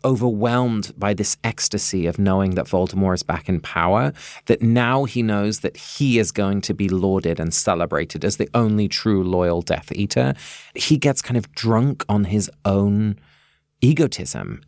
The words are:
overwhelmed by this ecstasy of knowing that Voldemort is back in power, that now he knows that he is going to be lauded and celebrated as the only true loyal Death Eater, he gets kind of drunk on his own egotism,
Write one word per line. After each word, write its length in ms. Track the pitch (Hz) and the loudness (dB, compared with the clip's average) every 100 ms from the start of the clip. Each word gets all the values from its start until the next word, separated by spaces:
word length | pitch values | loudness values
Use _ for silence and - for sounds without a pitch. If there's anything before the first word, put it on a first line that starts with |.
| 131 | 0
overwhelmed 880 | 120 123 104 117 123 123 110 98 - | 2 0 0 0 2 0 0 -4 -4
by 160 | 101 | -2
this 240 | 101 101 - | 0 -2 -2
ecstasy 640 | 113 - - 104 - 95 85 | -4 -4 -4 -2 -2 -2 -2
of 140 | 92 | 0
knowing 320 | 98 95 98 87 | 2 2 2 0
that 100 | - | 0
Voldemort 500 | 92 90 92 95 90 | 0 0 0 0 0
is 80 | |
back 260 | - 80 - | -2 -4 -2
in 100 | 87 | -4
power, 540 | - 85 87 104 143 - - - - | -2 0 2 2 0 -4 -14 -8 0
that 160 | 113 | 2
now 420 | 113 120 120 131 | 4 2 2 0
he 180 | 127 120 | 0 -2
knows 380 | 110 104 104 104 | 0 0 0 -2
that 160 | 92 - | -6 -8
he 440 | - - 139 117 | -12 -2 2 4
is 120 | 104 | 2
going 300 | - 98 98 | 0 0 -2
to 120 | - | -2
be 160 | 95 98 | -2 0
lauded 500 | 92 95 95 85 85 | 2 2 2 0 -2
and 140 | 82 | -2
celebrated 720 | - - 87 82 73 82 - | -2 0 0 0 -2 -4 -4
as 140 | 87 - | -2 -2
the 120 | - | -2
only 340 | 120 110 107 101 | 0 2 2 0
true 360 | - 110 98 | -2 0 0
loyal 380 | 90 90 87 85 | 2 2 2 0
Death 300 | - - - | -2 -4 -4
Eater, 400 | - 101 123 131 131 - - - - | -6 -2 0 0 -2 -10 -18 -16 -8
he 220 | - 151 | 0 2
gets 240 | 143 135 | 2 0
kind 160 | - 120 | -2 -4
of 140 | - | -4
drunk 520 | - 113 113 139 - - | -4 0 2 2 0 0
on 180 | 104 92 | 0 2
his 240 | 104 92 - | 0 -2 -2
own 540 | 101 98 101 101 107 98 _ _ _ _ _ _ | 0 2 2 2 0 -2 _ _ _ _ _ _
egotism, 800 | 123 156 143 - - 53 50 - | 4 4 2 0 -8 -8 -8 -12